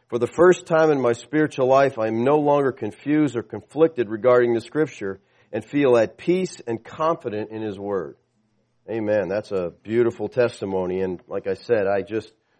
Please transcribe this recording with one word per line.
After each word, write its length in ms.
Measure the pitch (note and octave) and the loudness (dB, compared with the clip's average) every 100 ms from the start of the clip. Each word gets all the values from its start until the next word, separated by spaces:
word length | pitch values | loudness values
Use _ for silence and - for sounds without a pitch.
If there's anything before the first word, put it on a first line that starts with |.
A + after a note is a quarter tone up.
| - | -8
For 100 | A#2+ | -4
the 100 | A#2+ | -2
first 380 | - F3+ F3 - | 4 4 4 2
time 260 | D#3+ D#3 | 2 4
in 100 | C#3+ | 2
my 100 | A#2+ | 0
spiritual 560 | A#2 - D3+ D3+ - B2+ | -2 -2 -2 0 0 2
life, 320 | C3+ C#3 C3 | 4 4 0
I 80 | A2 | -2
am 160 | A2+ | 0
no 140 | B2 D3+ | 2 2
longer 340 | D3 C#3+ C3+ | 2 2 0
confused 640 | B2+ G#2+ - C#3 D3+ D3 A#2 | -4 -8 -8 -2 0 0 -2
or 80 | |
conflicted 640 | - G#2 - C#3 D#3+ B2 G#2+ | -10 -12 -8 0 0 0 -4
regarding 440 | A2 B2 B2 A#2+ | 0 4 4 4
the 80 | A#2 | 0
scripture 580 | - D3+ D3+ - G2 F#2+ _ _ _ | -4 -4 -4 -4 -10 -10 _ _ _
and 100 | B2+ | -10
feel 360 | - C#3+ C3+ A#2 | -4 0 4 4
at 200 | G#2+ - | 2 -2
peace 440 | - F3+ F#3 - | -2 -2 -2 -8
and 200 | - A2+ | -10 -10
confident 680 | - - D#3+ E3 A#2+ G#2 G#2+ | -10 -4 -2 -2 -6 -8 -8
in 120 | A2 | -8
his 160 | A2 G2 | -8 -8
word." 380 | G2+ G2 D2 - _ _ _ _ _ _ - | -6 -6 -6 -14 _ _ _ _ _ _ -10
Amen. 380 | A2+ G#2 G#2+ F2 | -6 -2 0 0
That's 240 | G#2 - | -4 -4
a 220 | G2 E2+ - | -6 -6 -8
beautiful 460 | G2+ A#2 A#2 A2+ G#2+ | -4 0 0 0 -6
testimony. 720 | B2+ A#2+ - G2+ F#2+ F#2 F#2 | 0 -2 -2 -6 -4 -2 -2
And 200 | F#2 F2 - | -4 -6 -10
like 200 | G2 G2 | -10 -6
I 80 | F#2+ | -6
said, 300 | - A2+ G2 | -2 0 0
I 160 | G2+ | -2
just, 320 | F#2+ G#2+ - _ _ | -4 -6 -8 _ _